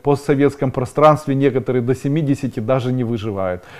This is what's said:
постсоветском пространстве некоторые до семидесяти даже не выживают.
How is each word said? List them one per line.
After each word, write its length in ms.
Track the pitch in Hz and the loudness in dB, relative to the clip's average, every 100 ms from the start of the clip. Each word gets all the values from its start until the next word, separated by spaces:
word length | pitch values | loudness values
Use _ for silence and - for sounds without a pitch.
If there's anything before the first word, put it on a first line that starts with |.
постсоветском 680 | 143 139 - 139 143 - 131 | -2 0 0 2 2 0 -2
пространстве 640 | 135 123 - 156 147 - 135 | -2 -4 4 6 4 0 0
некоторые 480 | 139 127 113 127 | 2 0 -2 -2
до 100 | 120 | -2
семидесяти 680 | 127 139 151 143 139 127 120 | -2 -2 -2 0 -2 -4 -4
даже 320 | 110 131 123 | -2 0 0
не 120 | 127 | -2
выживают. 600 | 117 117 110 98 92 90 - | -2 -4 -4 -4 -4 -6 -10